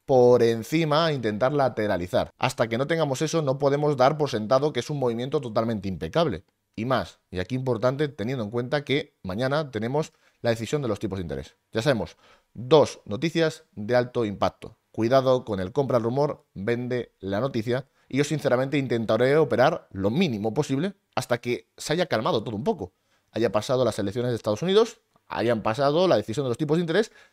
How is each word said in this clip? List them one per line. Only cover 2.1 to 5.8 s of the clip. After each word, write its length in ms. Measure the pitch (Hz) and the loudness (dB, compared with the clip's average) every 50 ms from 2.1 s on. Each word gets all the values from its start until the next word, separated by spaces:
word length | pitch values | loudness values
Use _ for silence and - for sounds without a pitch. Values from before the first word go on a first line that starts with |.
| - 107 82 - _ | 0 -2 -2 -2 _
Hasta 320 | _ - 127 - - 123 113 | _ -4 -4 0 -2 -2 -2
que 80 | 113 | 0
no 80 | 120 143 | -4 -2
tengamos 380 | 143 170 165 156 143 131 - 160 | -2 0 -2 0 -2 0 -2 -2
eso, 180 | 151 - 165 | -2 0 0
no 160 | 151 135 131 | 0 0 -2
podemos 400 | 139 151 139 139 147 151 147 147 | 0 2 2 2 2 0 0 2
dar 220 | 127 127 139 151 151 | 4 4 4 4 2
por 100 | 151 131 | -2 -2
sentado 420 | - 110 107 104 131 131 143 156 | -2 -4 0 2 2 2 2 2
que 100 | - 123 | -2 -4
es 80 | - - | -4 -4
un 80 | 151 143 | -4 -2
movimiento 420 | 131 120 113 117 123 135 147 151 | -2 -2 -2 -2 -4 -4 -4 -4
totalmente 480 | 135 120 107 120 113 120 113 101 | -4 -2 -2 0 0 0 -2 -4